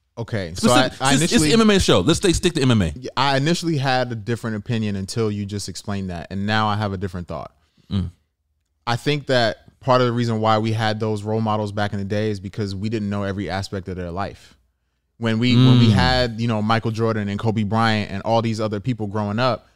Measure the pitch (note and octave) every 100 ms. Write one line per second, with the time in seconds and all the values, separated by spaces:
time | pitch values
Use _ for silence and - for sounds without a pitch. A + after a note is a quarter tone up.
0 | _ - A2+ A2 F2 F2+ B2+ B2 B2+ -
1 | C3 C#3 E3+ A3+ D3+ A3+ A3 G3 - B2
2 | F#2 E3+ F#3+ D#3+ F3+ D#3+ C3 A2+ F2 D#2
3 | B2+ - C#3 C3+ C#3+ F3 E3+ D3+ C3+ B2+
4 | B2 A2+ G2 A#2 A#2 A2 - A#2 G#2+ G2
5 | F#2+ - A2 G#2 G2 G2+ G2 F2+ - G2
6 | F#2+ E2+ - G2 G2+ A2 G#2+ G#2 G#2+ F#2+
7 | F#2+ F2+ F2 D#2+ G1+ _ _ _ _ G2+
8 | F2+ - _ _ _ _ _ _ - A#2+
9 | - D3+ C3+ B2+ A2+ - - _ - B2+
10 | B2 A#2 A#2 A2 A2 A2 A2 A2 A2 A2
11 | A2 G#2+ G#2 A2 A2 G#2+ G#2+ G2+ G#2 G2+
12 | G2 G#2 A2 G2+ G2 - G2+ F#2+ G#2+ A2+
13 | G2+ G2+ G2 G2 F2+ F#2 F#2+ G2+ F2+ F2+
14 | F2 F2 G2 - - _ _ _ _ _
15 | _ _ A#2 A2+ B2 A#2+ B2+ B2+ A#2 G#2+
16 | B2+ B2+ B2 A2 A#2 A2 G#2+ A2+ A#2 A2
17 | A2+ A2 G2+ G2+ A#2 G#2+ G#2 A2 A2+ G#2+
18 | G2+ G2 - A2+ A2+ G#2+ A2 G#2 A2 A#2
19 | G#2+ G#2 G#2 G#2 B2+ A2+ -